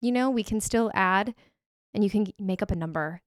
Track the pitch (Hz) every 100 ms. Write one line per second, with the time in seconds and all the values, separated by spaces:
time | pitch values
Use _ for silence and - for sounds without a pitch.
0 | 240 247 262 233 208 214 - 226 226 -
1 | 185 190 220 - _ _ _ _ _ 208
2 | 202 208 190 - 190 185 208 175 165 160
3 | 156 175